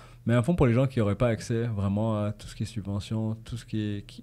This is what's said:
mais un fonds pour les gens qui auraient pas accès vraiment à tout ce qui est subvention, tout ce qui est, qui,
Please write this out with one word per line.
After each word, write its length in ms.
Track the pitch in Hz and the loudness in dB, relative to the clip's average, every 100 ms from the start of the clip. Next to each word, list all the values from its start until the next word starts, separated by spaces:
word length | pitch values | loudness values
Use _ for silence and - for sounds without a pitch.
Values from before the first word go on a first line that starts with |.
| - - | -20 -6
mais 100 | - | 2
un 80 | 120 | 4
fonds 120 | 120 | 4
pour 120 | 180 131 | 4 4
les 60 | |
gens 140 | 113 135 | 4 2
qui 140 | 123 | 2
auraient 160 | 101 98 | 0 2
pas 120 | 120 | 2
accès 360 | 110 - 117 | 0 -2 -2
vraiment 580 | 117 101 98 101 113 107 | -2 0 0 2 0 0
à 60 | 104 | -2
tout 160 | 104 - | -4 -10
ce 80 | |
qui 80 | - | -8
est 40 | 110 | -8
subvention, 720 | - 98 101 - 110 110 110 | -6 -6 -6 -4 -2 -2 -4
tout 120 | 117 117 | -8 -10
ce 80 | |
qui 160 | - 110 | -6 -4
est, 260 | 104 104 - | -4 -4 -8
qui, 160 | - | -12